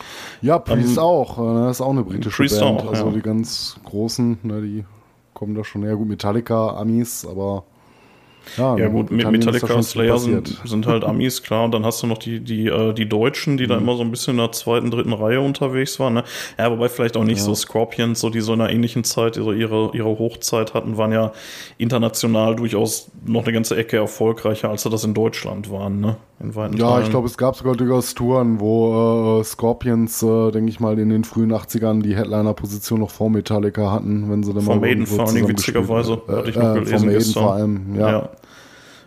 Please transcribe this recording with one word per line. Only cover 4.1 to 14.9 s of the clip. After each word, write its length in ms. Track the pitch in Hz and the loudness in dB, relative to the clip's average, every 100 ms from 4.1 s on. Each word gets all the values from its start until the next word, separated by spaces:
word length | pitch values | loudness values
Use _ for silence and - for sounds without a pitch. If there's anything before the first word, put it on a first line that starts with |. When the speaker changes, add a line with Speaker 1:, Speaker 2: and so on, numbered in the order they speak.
| - 120 110 | 0 0 0
Speaker 1:
ne, 180 | 110 107 | -4 -6
die 240 | 107 104 98 - _ _ _ | -6 -8 -10 -16 _ _ _
kommen 220 | - 107 107 | -10 -6 -6
da 80 | |
schon 180 | 104 104 | -6 -4
her. 120 | 104 107 | -2 -2
Gut, 140 | 107 | -2
Metallica, 680 | 101 104 107 117 113 110 - | -2 -2 0 0 0 0 -2
Amis, 480 | 110 117 117 - 87 | 0 0 0 -6 -10
aber 380 | 95 98 98 - _ _ - - - _ _ - - | -6 -4 -4 -8 _ _ -20 -20 -20 _ _ -14 -2
ja, 200 | 131 120 | 0 2
Speaker 2:
Ja, 80 | 110 | 2
Speaker 1:
in 40 | |
Speaker 2:
gut, 180 | 110 107 | 2 0
mit 100 | 113 | 2
Speaker 1:
Großbritannien 200 | 117 113 | 4 4
ist 40 | 117 | 4
da 60 | |
Speaker 2:
Metallica, 160 | 123 117 | 2 2
Speaker 1:
schon 160 | 117 | 2
viel 0 | |
Speaker 2:
Slayer 340 | 113 113 113 120 | 2 2 2 4
sind, 260 | 120 104 - | 2 0 -2
Speaker 1:
passiert. 220 | - 120 | -8 -4
Speaker 2:
sind 180 | 110 113 | -2 2
halt 160 | 113 | 0
Amis, 400 | 101 110 127 123 | 0 0 0 -2
klar. 220 | - 110 117 | -2 0 2
Und 60 | |
dann 120 | 117 110 | 0 0
hast 160 | 113 | -2
du 60 | 120 | -2
noch 100 | 113 | -4
die, 220 | - 117 | -4 -8
die, 280 | 117 113 110 | -4 -2 0
äh, 260 | - 110 | 2 0
die 140 | 110 110 | 0 -2
Deutschen, 500 | 107 120 147 - 139 | 2 0 0 -2 0
die 100 | 127 | 2
da 80 | 120 | 0
Speaker 1:
Mhm. 60 | |
Speaker 2:
immer 120 | 113 120 | 0 0
so 40 | |
ein 80 | 117 | -2
bisschen 200 | 117 - 123 | -4 -2 0
in 20 | |
der 140 | 117 | 0
zweiten, 360 | - - 117 123 | -2 -2 0 0